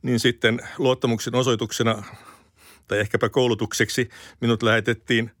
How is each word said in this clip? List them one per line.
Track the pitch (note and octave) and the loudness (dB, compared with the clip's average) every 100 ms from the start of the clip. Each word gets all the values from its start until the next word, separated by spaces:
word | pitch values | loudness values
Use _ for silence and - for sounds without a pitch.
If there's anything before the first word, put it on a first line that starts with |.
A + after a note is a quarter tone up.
niin | C3 A#2+ | 0 2
sitten | C3 - A#2 A#2 - - | 2 2 0 0 -6 0
luottamuksen | C3+ B2+ B2 A2+ - | 0 2 0 -2 -2
osoituksena, | B2 B2+ A2+ A2+ - A2+ G#2 G2+ - - - _ _ - - _ | -2 0 0 -2 -2 -2 -2 -8 -18 -20 -20 _ _ -20 -20 _
tai | G#2 | -2
ehkäpä | G#2 - A2+ | 0 0 0
koulutukseksi, | - B2 G#2+ A2 - A2+ - A#2+ - - - | 2 2 0 -2 -2 -2 0 -4 -6 -20 -4
minut | A#2 A2+ | 0 2
lähetettiin | A2+ A2+ G#2 A2+ - A#2+ A2+ _ | 2 2 2 -4 0 -2 -2 _